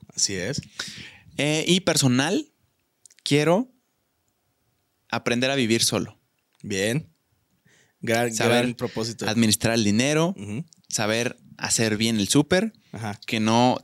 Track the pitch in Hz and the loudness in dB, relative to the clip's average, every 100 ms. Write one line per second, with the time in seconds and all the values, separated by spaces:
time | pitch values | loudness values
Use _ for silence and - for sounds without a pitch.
0 | - - - 95 92 151 - - - - | -18 -6 -4 -4 -6 -6 -10 -12 -12 -12
1 | - - - - 143 156 156 185 185 156 | -18 -20 -16 -4 -2 0 2 2 2 2
2 | 135 123 147 226 302 _ _ _ _ _ | 2 2 2 -2 -4 _ _ _ _ _
3 | _ _ - 147 156 180 254 _ _ _ | _ _ 0 2 4 2 0 _ _ _
4 | _ _ _ _ _ _ _ _ _ _ | _ _ _ _ _ _ _ _ _ _
5 | _ 117 - 117 131 139 117 113 - 107 | _ -6 -2 0 0 0 2 2 2 -2
6 | - - _ _ _ _ 101 98 101 131 | -4 -10 _ _ _ _ -8 -4 -2 -2
7 | 156 _ _ _ _ _ _ _ _ _ | -6 _ _ _ _ _ _ _ _ _
8 | - 113 120 110 113 120 123 117 123 - | -2 0 0 0 2 2 0 -4 -8 -6
9 | 113 110 104 110 110 104 117 117 104 104 | -6 -6 -4 2 2 2 0 2 2 2
10 | 135 151 170 196 104 107 170 _ _ - | 2 2 0 -4 -10 -10 -12 _ _ -4
11 | 104 113 120 - - - - - 113 107 | -2 0 -2 -6 -20 -12 -4 0 0 2
12 | 113 110 98 143 147 185 220 - _ - | 0 0 2 2 4 2 0 -6 _ -12
13 | 110 104 - 113 110 113 123 117 | -10 -10 -6 -2 2 4 4 2